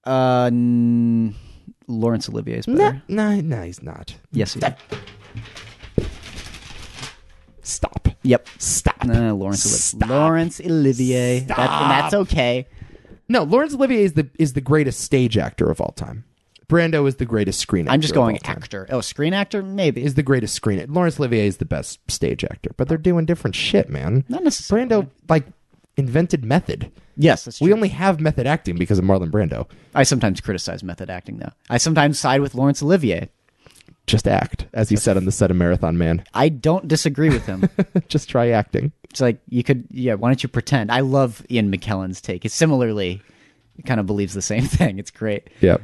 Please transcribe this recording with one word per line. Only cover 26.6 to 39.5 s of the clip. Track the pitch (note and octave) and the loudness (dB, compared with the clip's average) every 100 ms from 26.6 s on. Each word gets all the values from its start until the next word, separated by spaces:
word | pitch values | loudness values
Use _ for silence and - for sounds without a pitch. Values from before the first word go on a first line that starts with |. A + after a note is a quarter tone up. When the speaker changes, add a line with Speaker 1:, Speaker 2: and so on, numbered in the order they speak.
| - - A#2 _ _ - | 0 -6 -8 _ _ 2
Speaker 1:
Yes, | D#3 - | 4 4
that's | - - | -2 0
Speaker 2:
We | E3+ | 4
Speaker 1:
true. | |
Speaker 2:
only | G#3+ G#3 | 4 2
have | C3 F#3+ E3 | 0 0 2
method | D3+ C3+ B2 | 0 0 0
acting | D#3 - E2+ | -2 -2 -4
because | F2 G2 | 0 2
of | |
Marlon | F#2+ F#2+ E2+ | 4 2 2
Brando. | D#2 F2 A1+ - - _ | 0 0 -2 -10 -14 _
Speaker 1:
I | C3+ | 2
sometimes | C3 C3 A2 F#2 | 2 2 0 -2
criticize | - F#2+ - F2+ | -4 -6 -6 -10
method | F2+ E2+ F#2 | -10 -12 -10
acting, | F2+ - G#2+ | -12 -12 -14
though. | - _ _ | -14 _ _
I | A#2+ | 0
sometimes | E3 D#3+ D3 D3 | 2 2 2 2
side | C#3 C3+ | 0 0
with | C#3+ | 0
Laurence | A#2+ C#3 C#3 | 0 0 0
Olivier. | D3 F#3 C3 E2+ - _ _ _ - _ - _ - | 2 2 2 -2 -6 _ _ _ -20 _ -20 _ -2
Speaker 2:
Just | A2+ - | 0 2
act, | G2+ - - - | 0 0 -6 -8
as | A2+ A2 | -2 0
he | G#2 | 2
Speaker 1:
Just | |
Speaker 2:
said | A2+ F#2+ | 2 2
on | |
the | F#2 | 0
set | - F#2+ | 0 2
of | F2+ | 4
Marathon | F2 F2+ E2 E2+ | 2 2 0 0
Man. | E2 E2 - | 0 0 -4
Speaker 1:
I | G#2+ D3 | 0 0
don't | A#2+ D3+ C#3 D3+ | 2 0 -2 0
disagree | D#3 E3 C#3 D#3 | -2 0 2 2
with | B2+ - | 2 -2
him. | F#2+ F3+ - F#3+ | -2 -2 0 0
Speaker 2:
<laughs> | F#3 - | -2 -2
Just | D3 - | -4 0
try | B2 A#2+ | 0 2
acting. | A2 - - C3+ - - | 2 0 -2 -4 -8 -18
Speaker 1:
It's | - | 0
like, | B2+ A2+ | 0 0
you | - | -4